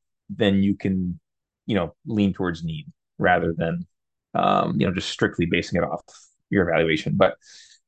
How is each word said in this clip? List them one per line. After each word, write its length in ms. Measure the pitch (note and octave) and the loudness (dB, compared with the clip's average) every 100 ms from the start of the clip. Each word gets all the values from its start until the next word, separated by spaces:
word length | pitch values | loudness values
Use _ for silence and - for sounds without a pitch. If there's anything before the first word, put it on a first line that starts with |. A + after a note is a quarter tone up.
| _ _ - | _ _ -14
then 320 | G2+ G#2+ G2 | 0 2 4
you 140 | G2 G2 | 2 0
can, 440 | G2+ F#2+ F2+ E2+ _ _ _ _ - | -2 -2 -2 -6 _ _ _ _ -4
you 100 | G#2 | -2
know, 200 | E2 - - | -2 -6 -4
lean 280 | G#2+ G2+ | 0 0
towards 300 | F2 F#2 E2 | 0 -4 -4
need 220 | E2 D#2 D2+ - _ - | -6 -8 -12 -20 _ -2
rather 360 | F#2 F2+ E2+ | 2 2 2
than, 340 | E2 E2+ F2 F2 _ _ _ _ | -2 -2 -4 -8 _ _ _ _
um, 460 | - G1+ G1+ - - | -2 2 2 0 0
you 60 | F#2 | 0
know, 80 | |
just 160 | F#2 - | -2 -6
strictly 360 | - A2+ - E2+ | -2 -2 0 0
basing 320 | F2 - F2+ | 0 -2 -2
it 60 | |
off 180 | E2+ - - - - _ _ | -2 -6 -12 -20 -20 _ _
your 200 | G2+ E2+ | 0 2
evaluation. 460 | D#2+ D#2+ D#2+ - - | 2 2 0 0 2
But, 220 | F#2+ - - - - _ | 2 2 -14 -20 -20 _